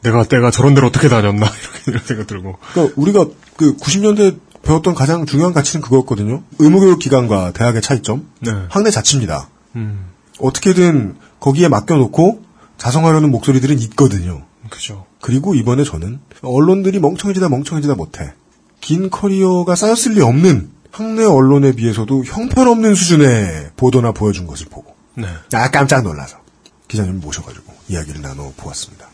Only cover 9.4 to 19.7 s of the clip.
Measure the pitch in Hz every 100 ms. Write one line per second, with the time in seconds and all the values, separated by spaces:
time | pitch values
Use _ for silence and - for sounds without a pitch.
9.4 | 67 _ _ 120 107 101 92 _ _ _
10.4 | 131 135 202 180 175 151 104 90 _ _
11.4 | 143 139 170 110 - 160 117 - 175 226
12.4 | - _ _ _ 120 135 165 156 151 120
13.4 | 123 131 135 147 113 - 135 98 85 80
14.4 | 67 _ 110 - - 101 92 _ - 127
15.4 | 175 156 113 123 143 80 87 131 _ _
16.4 | 131 127 156 190 190 196 151 175 202 190
17.4 | 180 131 139 160 147 120 80 - 71 -
18.4 | _ _ _ _ - 160 190 - 202 196
19.4 | 190 180 180